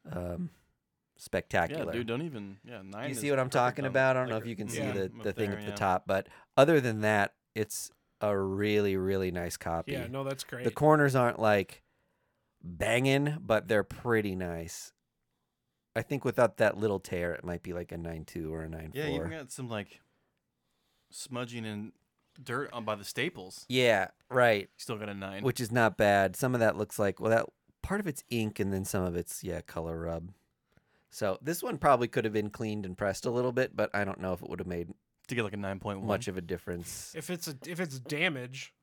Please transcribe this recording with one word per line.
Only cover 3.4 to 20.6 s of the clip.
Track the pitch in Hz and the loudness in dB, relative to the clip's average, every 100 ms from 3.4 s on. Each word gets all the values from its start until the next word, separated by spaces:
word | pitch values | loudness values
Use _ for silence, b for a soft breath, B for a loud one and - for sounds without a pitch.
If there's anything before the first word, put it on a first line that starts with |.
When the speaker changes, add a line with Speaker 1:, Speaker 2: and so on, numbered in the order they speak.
| 127 | 2
Speaker 2:
perfect | |
Speaker 1:
talking | 135 123 135 | 4 2 2
Speaker 2:
on, | 135 | 0
Speaker 1:
about? | 131 131 127 | 4 4 4
I | |
don't | 127 | 0
know | 110 | -2
Speaker 2:
like, | |
Speaker 1:
if | 110 | -4
you | 104 | -8
can | 107 | -6
see | 117 | -4
Speaker 3:
Yeah. | - | -2
Speaker 1:
the, | 98 | -2
Speaker 2:
up | 95 - | -4 -4
Speaker 1:
the | 107 | -4
thing | 98 104 | -2 -2
Speaker 2:
there, | 107 | -2
Speaker 1:
at | |
the | 104 | -6
Speaker 2:
yeah. | 104 | 0
Speaker 1:
top, | 98 92 - | 2 2 2
but | 95 - B B - | 0 -2 B B 4
other | 143 160 | 8 6
than | 123 107 | 4 0
that, | 107 104 101 _ _ | 4 4 2 _ _
it's | - 104 - - _ _ _ | -6 -4 -6 -10 _ _ _
a | 107 98 | 0 2
really, | 95 98 104 104 101 95 | 0 0 2 4 4 2
really | 92 95 92 | 2 2 0
nice | 87 87 - | -2 -4 -4
copy. | 87 82 - | -2 -2 -2
Speaker 3:
Yeah, | - 120 | -6 -4
no, | 135 | -6
that's | 135 135 | -6 -8
great. | - 123 | -10 -4
Speaker 1:
The | 123 | -4
corners | - 151 151 143 | 4 8 8 8
aren't, | 131 120 - | 6 4 4
like, | 110 104 92 - _ _ _ _ _ _ _ _ | 4 4 2 -10 _ _ _ _ _ _ _ _
banging, | 85 85 101 120 135 139 147 156 | -14 -2 2 4 4 4 2 -2
but | 104 107 90 | 0 0 4
they're | 107 | 0
pretty | 95 - 120 113 104 | 0 -6 2 2 2
nice. | 92 90 85 85 - - _ _ _ _ _ _ _ _ _ _ | -2 -4 -6 -8 -12 -16 _ _ _ _ _ _ _ _ _ _
I | 117 | -8
think | - 139 | -4 -2
without | 123 117 113 - | 0 4 4 6
that | 107 - | 2 4
little | 107 98 | 0 0
tear, | - 90 87 | -2 -4 -2
it | 85 | -4
might | 87 87 | -6 -8
be, | 92 | -6
like, | 87 85 | -8 -8
a | 87 | -8
nine | 82 80 | -8 -8
two | 78 85 78 | -10 -8 -6
or | 82 | -6
a | 82 | -8
nine | 80 80 | -10 -10
four. | 135 | -6
Speaker 2:
Yeah, | 151 | -4
you | 82 | -4
even | 82 | -6
got | 156 131 | -10 -12
some, | - 123 | -12 -8
like, | 110 101 - _ _ _ _ _ _ | -8 -8 -16 _ _ _ _ _ _